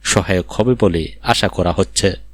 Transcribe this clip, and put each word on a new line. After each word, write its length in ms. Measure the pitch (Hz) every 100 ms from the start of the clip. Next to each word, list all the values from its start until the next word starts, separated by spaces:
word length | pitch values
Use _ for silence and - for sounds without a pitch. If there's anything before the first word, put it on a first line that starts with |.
সহায়ক 440 | - - 92 92 87
হবে 220 | - 113 123
বলে 200 | 101 85 78 -
আশা 240 | - 120 98
করা 240 | - 87
হচ্ছে। 360 | 80 95 - 98 87 -